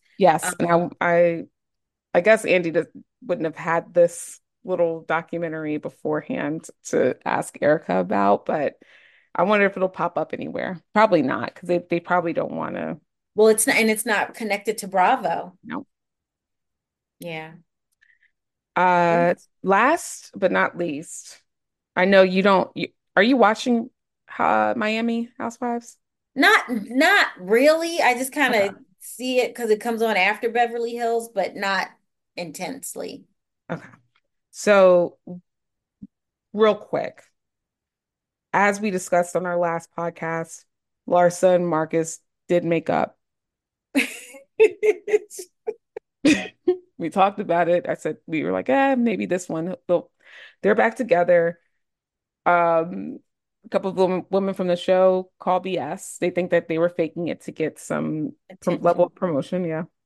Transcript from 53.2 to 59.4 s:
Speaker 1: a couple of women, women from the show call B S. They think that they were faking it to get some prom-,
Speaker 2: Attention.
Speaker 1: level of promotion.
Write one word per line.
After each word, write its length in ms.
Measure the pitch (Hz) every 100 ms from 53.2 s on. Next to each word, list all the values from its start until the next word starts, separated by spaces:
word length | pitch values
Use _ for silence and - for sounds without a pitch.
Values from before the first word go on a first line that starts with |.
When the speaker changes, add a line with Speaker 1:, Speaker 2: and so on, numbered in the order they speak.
| _ _ _ _ -
Speaker 1:
a 20 |
couple 220 | 196 190
of 60 | 180
women, 260 | 185 185 165
women 240 | 190 196
from 120 | 190 180
the 100 | 175
show 540 | - 185 185 185 185 _
call 220 | - 185
B 160 | 190 170
S. 400 | 135 185 - -
They 120 | 175
think 220 | 180 180
that 160 | 170 170
they 100 | 160
were 100 | 175
faking 400 | 175 160 170 170
it 140 | -
to 100 | -
get 260 | - 156 -
some 540 | - 165 156 156 156 - _ 185
prom-, 140 | - 170
Speaker 2:
Attention. 60 |
Speaker 1:
level 220 | 170 175
of 100 | 175
promotion. 500 | - 185 139